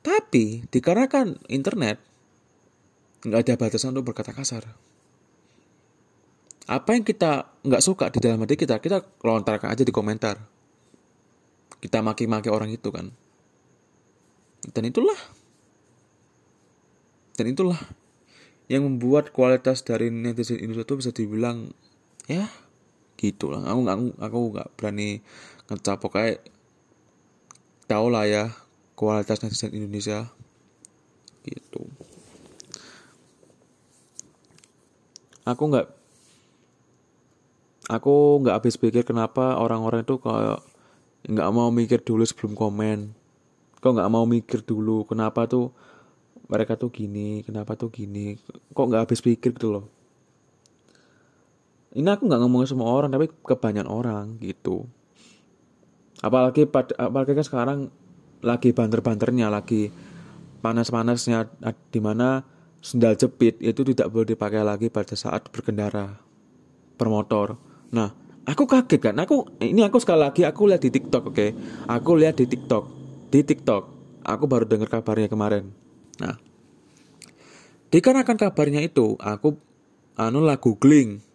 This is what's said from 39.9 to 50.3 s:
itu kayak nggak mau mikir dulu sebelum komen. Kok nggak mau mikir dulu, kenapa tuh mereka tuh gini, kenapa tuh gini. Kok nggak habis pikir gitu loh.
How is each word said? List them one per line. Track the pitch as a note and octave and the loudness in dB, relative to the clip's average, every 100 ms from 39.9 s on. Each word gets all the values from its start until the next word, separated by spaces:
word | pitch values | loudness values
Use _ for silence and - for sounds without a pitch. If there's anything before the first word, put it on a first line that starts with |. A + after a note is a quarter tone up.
| A#2 | -2
itu | A2+ C3 | -2 -4
kayak | A2+ A2 G#2+ G#2 _ _ _ _ _ _ | -2 -2 -2 -4 _ _ _ _ _ _
nggak | - G#2+ E2+ A2+ | -4 -2 0 2
mau | A#2+ | 2
mikir | A#2+ A2+ A#2+ | 0 2 0
dulu | - A2+ A2+ | 0 0 0
sebelum | - A2 | -2 -10
komen. | G#2 G#2+ G2+ G#2+ G#2+ G#2 A2 _ _ _ _ _ _ | -4 -4 -2 -4 -4 -8 -16 _ _ _ _ _ _
Kok | C3 A#2+ | 0 2
nggak | F#2 | 2
mau | A#2 A#2 | 2 2
mikir | A#2 A2 A#2 | 0 0 -6
dulu, | - A2 G#2+ A2 G#2+ | -4 -4 -2 -2 -2
kenapa | A2 A2 A2+ A#2 | -2 -2 -2 0
tuh | B2+ B2 _ - - _ _ _ - - | 0 -2 _ -20 -20 _ _ _ -20 -6
mereka | G#2+ A2 A2+ | -4 -2 -4
tuh | B2 | -6
gini, | A2+ G#2 G#2 G#2 G#2+ | -6 -8 -6 -6 -8
kenapa | A2 G#2+ G#2 A2 | -8 -10 -8 -8
tuh | A#2 | -8
gini. | A2 G2+ G2+ G2+ G#2 _ - _ | -10 -10 -8 -10 -12 _ -20 _
Kok | - B2+ | -2 0
nggak | A2+ | 2
habis | A2+ A#2 | 2 0
pikir | B2 A#2 B2 | 2 2 0
gitu | A#2+ A#2 | -2 -4
loh. | G2+ G#2 _ _ _ _ | -4 -8 _ _ _ _